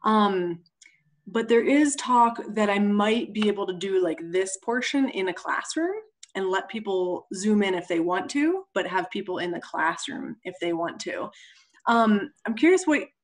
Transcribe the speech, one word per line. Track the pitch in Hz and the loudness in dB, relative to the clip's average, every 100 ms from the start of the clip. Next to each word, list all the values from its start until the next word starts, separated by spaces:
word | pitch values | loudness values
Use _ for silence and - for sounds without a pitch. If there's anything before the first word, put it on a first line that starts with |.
Um, | - 214 208 190 175 170 _ _ - _ _ _ - | 2 4 4 2 -2 -6 _ _ -20 _ _ _ -6
but | 226 226 | -2 2
there | 233 | 4
is | - 285 294 277 | 6 4 4 0
talk | - 247 233 233 - | 2 4 4 2 -6
that | 214 208 | 0 2
I | 202 | 4
might | 208 208 208 226 180 | 2 4 2 2 -2
be | 214 214 | -2 0
able | 202 185 | 0 -2
to | |
do, | 180 196 190 | -4 -2 0
like, | 175 156 165 | 0 -2 -4
this | 180 190 - | -2 -2 -6
portion | - 247 247 277 262 | -4 -4 0 0 0
in | 190 185 | 0 -4
a | |
classroom | 180 - 143 - 311 339 427 427 _ - | -4 -4 -6 -4 -4 -2 -4 -10 _ -12
and | 190 190 | -6 -2
let | 190 185 | -2 -4
people | 226 214 185 180 175 - | -8 -4 -2 -2 -4 -8
Zoom | 190 208 208 | -4 2 2
in | 196 | 2
if | 180 170 | 0 -2
they | 170 | -2
want | 170 185 - | 0 -2 -2
to, | 285 302 381 - | 0 0 0 -4
but | 202 180 | -6 -2
have | 185 180 | -4 -4
people | 202 190 180 | -6 -6 -6
in | 175 | -4
the | 170 | -6
classroom | - - 160 170 - - - - | -8 -4 -2 -2 -6 -8 -10 -12
if | - 180 | -14 -6
they | 175 | -4
want | 170 165 - | -2 -4 -6
to. | - 92 - - - - _ _ - | -8 -8 -8 -12 -20 -20 _ _ 0
Um, | 233 220 208 180 _ | 4 4 2 0 _
I'm | - | -8
curious | 220 320 370 339 | 2 4 4 4
what | 285 - _ | 0 -2 _